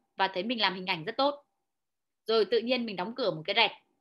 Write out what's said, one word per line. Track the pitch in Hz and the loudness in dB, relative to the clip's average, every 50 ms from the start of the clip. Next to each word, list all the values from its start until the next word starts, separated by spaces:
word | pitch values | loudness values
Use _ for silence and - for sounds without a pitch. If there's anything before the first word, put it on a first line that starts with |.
| _ _ _ | _ _ _
và | - 196 190 | 0 0 0
thấy | 190 185 185 | 0 -2 -4
mình | 226 254 226 | -2 -2 0
làm | 208 190 185 | 0 0 0
hình | 190 185 | -2 -4
ảnh | 190 185 165 156 | -4 -4 -4 -4
rất | 190 - | -6 -2
tốt. | - 269 285 285 285 - _ _ _ _ _ _ _ _ _ _ _ _ _ _ _ _ | 0 0 0 0 -2 -10 _ _ _ _ _ _ _ _ _ _ _ _ _ _ _ _
Rồi | - 220 226 208 | 0 2 2 2
tự | 196 240 233 | 4 2 0
nhiên | 226 240 254 247 233 | 2 2 0 0 -2
mình | 226 202 | -4 -4
đóng | 175 180 208 233 | -6 -6 -6 -4
cửa | 269 262 196 | -4 -2 -2
một | 165 156 151 | -2 -2 -4
cái | - 202 | -2 2
rẹt | 220 226 190 - - _ _ _ _ | 2 2 2 2 -4 _ _ _ _